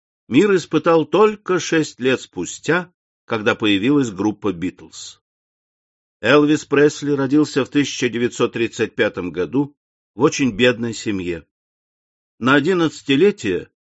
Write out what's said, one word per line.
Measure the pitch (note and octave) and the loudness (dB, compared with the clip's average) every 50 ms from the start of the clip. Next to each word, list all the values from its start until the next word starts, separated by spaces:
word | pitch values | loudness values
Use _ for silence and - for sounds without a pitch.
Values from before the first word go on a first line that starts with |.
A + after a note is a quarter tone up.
| _ _ _ _ _ - | _ _ _ _ _ -2
мир | G#2+ C#3+ G3+ G#3 F#3+ | 2 2 2 4 2
испытал | F3 - - - D#3 - F3 E3 E3 D3+ | 0 -2 -2 -2 -2 2 2 2 2 2
только | D3 - F#3 G#3+ G#3+ G#3+ G#3 _ - F#3 E3+ | 0 2 2 2 2 2 -2 _ -4 -4 -4
шесть | - - E3+ D#3+ D3 - - - | -2 0 0 0 0 -2 -6 -4
лет | A#2+ C3 B2+ - | -2 -2 -2 -2
спустя, | - - _ F#2 E2+ D2 - - - - D#3+ F3+ F3 F3 _ _ _ _ _ _ _ | -4 -8 _ -10 -10 -10 -12 -8 -4 -2 -2 -2 -4 -6 _ _ _ _ _ _ _
когда | - A#2 A2 G#2 A#2 G#2+ | -6 -6 -2 -2 -2 -2
появилась | - A#2 G#2+ G2+ F#2+ G2 C3 D3 C#3+ C3+ A#2 | 0 0 0 0 2 2 2 2 2 0 -2
группа | F#2+ F2+ G2 G#2+ G2+ - - G#2 | -4 -4 -4 -4 -4 -4 -4 -6
Битлз. | F2+ E2 E2+ F2 - - E2 D2+ - - - - - _ _ _ _ _ _ _ _ _ _ _ _ _ _ _ _ _ _ _ _ _ | -4 -4 -6 -8 -8 -10 -16 -20 -20 -20 -18 -20 -20 _ _ _ _ _ _ _ _ _ _ _ _ _ _ _ _ _ _ _ _ _
Элвис | G#2 A2+ C#3 D3 D3 D3 D#3 D3 - | 0 4 4 6 6 4 2 0 0
Пресли | - C#3+ C#3+ D3 D3+ - - D3 C#3+ | 0 2 4 4 4 2 0 -4 -2
родился | D3 C3+ C#3 B2+ C#3 D3+ D3+ D3 - C#3 B2 | -2 -2 0 2 2 2 2 2 0 -2 -2
в | - | 0
тысяча | - C#3+ C#3 - - - C3 B2 | 0 0 -2 -2 -2 -4 -4 -2
девятьсот | G#2 A#2+ B2 A2+ - - B2 A2 - | -2 -2 -2 -2 -2 -2 -2 -2 0
тридцать | A#2 A#2 G#2 - - A2+ G#2 - | -2 -4 -4 -2 -4 -4 -4 -2
пятом | - - - - G2 F2 F2+ | -2 -2 -2 -2 -4 -6 -6
году | D2+ F2 F2+ D2+ A2 C#3 D3 C#3+ - _ _ _ _ _ _ _ _ | -6 -6 -6 -2 -2 -2 -2 -4 -6 _ _ _ _ _ _ _ _
в | G2+ B2+ | -2 0
очень | D3+ - - C#3+ B2 G2+ | 0 0 0 -2 -2 0
бедной | F2+ B2 B2 A#2+ G#2+ A#2 A#2 A2 | 2 2 2 2 0 -4 -8 -8
семье. | - - A2+ G2+ F#2+ F2+ F2 E2+ E2 - _ _ _ _ _ _ _ _ _ _ _ _ _ _ _ _ _ _ _ | -8 -6 -6 -4 -4 -4 -6 -8 -8 -10 _ _ _ _ _ _ _ _ _ _ _ _ _ _ _ _ _ _ _
На | A2+ B2 C#3 | 0 2 2
одиннадцатилетие | D3 C3+ E3+ G3 F3 E3 D3 - - - - C3+ C3+ F3+ G#3 G3+ - - G#2 F2+ D#2 - - _ _ _ _ | 4 4 2 2 2 0 0 -2 -4 -2 0 2 4 4 2 2 0 -2 -4 -4 -4 -6 -8 _ _ _ _